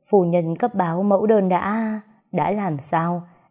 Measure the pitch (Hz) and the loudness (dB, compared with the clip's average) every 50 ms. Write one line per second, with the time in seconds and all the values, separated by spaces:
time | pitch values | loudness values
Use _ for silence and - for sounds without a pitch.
0 | _ - - 202 180 170 170 175 170 160 165 165 - 240 233 196 185 170 165 175 | _ 2 2 2 4 4 2 0 0 0 -2 -2 -2 -2 0 0 -2 0 0 -2
1 | 196 202 196 196 - 214 220 214 190 185 185 175 - 196 208 226 226 220 214 214 | 0 2 2 2 4 4 4 4 4 2 0 0 0 -2 -4 -4 -4 -4 -6 -8
2 | 208 _ _ _ _ _ - 180 147 160 196 214 202 185 156 143 135 - - 165 | -10 _ _ _ _ _ -4 -2 -2 0 -2 -2 -2 -4 -4 -6 -6 -2 -2 -2
3 | 165 170 175 175 170 - _ _ _ _ | 0 0 -4 -4 -8 -12 _ _ _ _